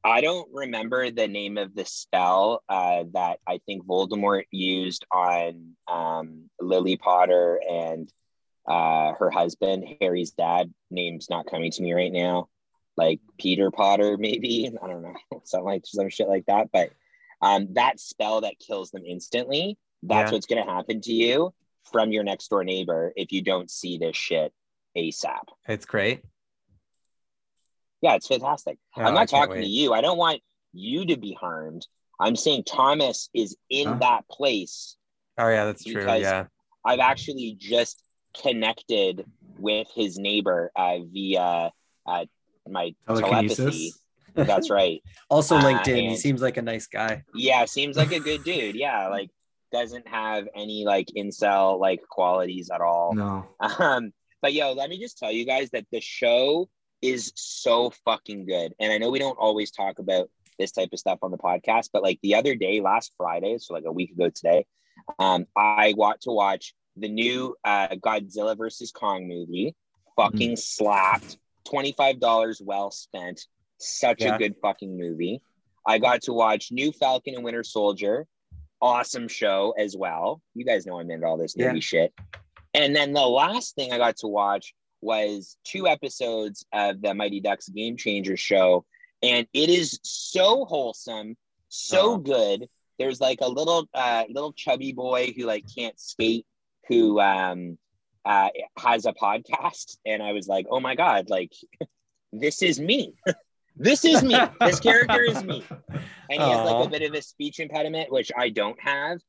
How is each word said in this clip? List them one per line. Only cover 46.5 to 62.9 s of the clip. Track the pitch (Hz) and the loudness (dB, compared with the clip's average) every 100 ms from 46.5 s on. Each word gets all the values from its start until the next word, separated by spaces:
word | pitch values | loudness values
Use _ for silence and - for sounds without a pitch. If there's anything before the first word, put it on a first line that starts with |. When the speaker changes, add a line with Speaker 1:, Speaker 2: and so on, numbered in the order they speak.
| 123 | -2
Speaker 2:
a | |
nice | 117 113 - | -4 -6 -8
guy. | 104 110 107 - | -6 -4 -4 -10
Speaker 1:
Yeah, | 110 131 127 117 | -4 2 4 2
seems | - 143 139 | 0 -2 2
like | 139 | 2
a | 170 | 0
good | 151 151 | -2 -4
dude. | 143 175 110 104 | -4 -4 -4 -4
Yeah, | 143 113 95 | -4 -2 -2
like, | 98 98 _ _ _ _ | -4 -6 _ _ _ _
doesn't | 120 120 120 120 | -4 -4 -8 -10
have | 113 110 107 104 101 | -6 -4 -4 -6 -10
any, | 104 107 104 | -10 -4 0
like, | 98 - 110 | 0 0 -6
incel, | 101 - 104 98 95 95 | -8 0 2 4 4 4
like, | 95 92 - | 0 0 -6
qualities | - 90 92 90 90 87 | 0 2 2 0 -6 -8
at | 87 | -2
all. | 85 85 87 104 | 0 2 0 0
Speaker 3:
No. | 101 98 92 _ | -2 -4 -8 _
Speaker 1:
Um, | 107 - 139 127 113 _ _ _ | -4 2 2 2 -2 _ _ _
but | 143 | -2
yo, | 147 143 | 0 -2
let | 131 139 | -2 -6
me | 185 | -8
just | 233 - | -14 -10
tell | 110 | -4
you | 110 120 | -4 -2
guys | 131 135 | -2 -2
that | 120 107 | -8 -6
the | 117 | -8
show | - - 120 120 135 160 185 _ _ _ | -8 -2 4 4 4 0 -2 _ _ _
is | 131 127 113 - | -2 -2 -6 -10
so | - - 127 117 120 - - | -12 -4 2 4 2 -2 -2
fucking | 110 - 101 95 | -2 -4 -12 -4
good. | 90 82 - | -2 -2 -2
And | 107 | 0
I | 107 | 2
know | 113 | 2
we | 131 | 0
don't | 135 127 | -2 2
always | 110 107 104 | 2 2 -2
talk | - 98 87 | -4 -6 -4
about | 95 92 92 _ _ - | 0 0 0 _ _ -6
this | 98 | -4
type | - 110 | -2 -4
of | - | -2
stuff | - 92 | -4 -4
on | 92 | -4
the | 92 | -4
podcast, | 90 87 - 113 - | -2 -2 0 0 0
but, | 104 | 0
like, | 95 92 | 0 0
the | 98 107 | 2 4
other | 139 123 | 4 0
day, | 95 107 | 0 0
last | 98 | 2